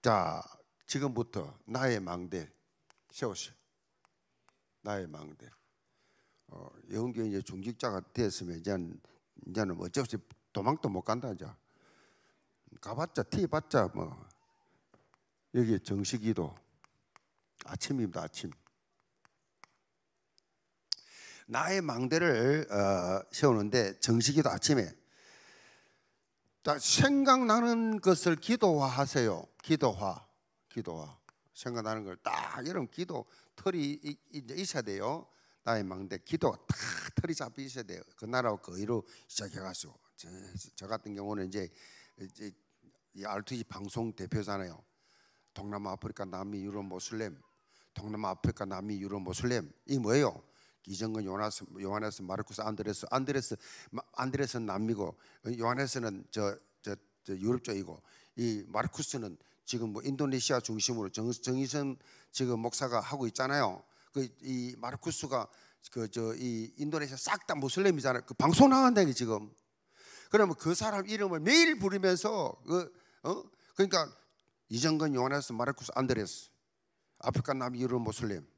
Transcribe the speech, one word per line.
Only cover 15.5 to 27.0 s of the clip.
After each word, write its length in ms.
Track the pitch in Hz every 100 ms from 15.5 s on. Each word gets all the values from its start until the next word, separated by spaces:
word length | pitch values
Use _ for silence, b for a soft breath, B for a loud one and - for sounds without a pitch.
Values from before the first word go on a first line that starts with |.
| 127
여기 240 | 113 101
정식기도 760 | - 101 101 120 110 101 78 78 _ _ _ _ _ - _ _ _ _ -
아침입니다. 560 | 127 - 135 107 85
아침. 300 | 82 - 85 - _ _ _ _ _ _ _ _ _ _ - _ _ _ _ _ _ _ _ _ _ _ _ - B B B B -
나의 340 | 117 160 190
망대를, 920 | 160 120 127 160 175 120 127 151 151
어, 520 | 101 98 95 90 95 -
세우는데 680 | - 147 113 104 123 101 95
정식기도 500 | - 113 120 143 151
아침에. 440 | - - 139 90 - _ b b b b b b b b b b b _ _ _ _
자, 140 | - 147
생각나는 1200 | - -